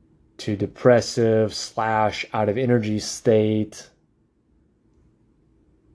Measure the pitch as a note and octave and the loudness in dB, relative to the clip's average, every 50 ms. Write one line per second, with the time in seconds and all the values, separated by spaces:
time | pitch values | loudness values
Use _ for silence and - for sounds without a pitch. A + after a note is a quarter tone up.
0 | _ _ _ _ _ _ _ - - - G#2 G2 G#2 - - - - B2+ B2 A2+ | _ _ _ _ _ _ _ -12 -8 -6 -4 -4 -4 -6 -4 2 4 6 6 4
1 | G#2+ - - B2 A#2 A2+ A2 A2 A2 G#2 - - - - - - A2 A2 A2 A2 | 4 0 -2 0 0 2 2 2 2 0 -4 -8 -12 -10 -6 -4 -2 -2 0 0
2 | G#2+ G#2 - - - - - A2 G#2+ G#2 G2+ B2 C3+ A#2+ B2 A#2+ G#2 G#2+ G#2+ G#2+ | 0 0 -2 -4 -8 -6 -4 -2 -2 -2 0 0 0 2 2 2 2 0 -4 -4
3 | - - - - - B2 A2 G#2+ G#2+ G#2+ G#2+ G#2+ G#2+ - - - - - _ _ | -6 -8 -10 -4 0 2 2 4 2 2 0 -2 -2 -4 -8 -16 -20 -20 _ _
4 | _ _ _ _ _ _ _ _ _ _ _ _ _ _ _ _ _ _ _ _ | _ _ _ _ _ _ _ _ _ _ _ _ _ _ _ _ _ _ _ _
5 | _ _ _ _ _ _ _ _ _ _ _ _ _ _ _ _ _ _ | _ _ _ _ _ _ _ _ _ _ _ _ _ _ _ _ _ _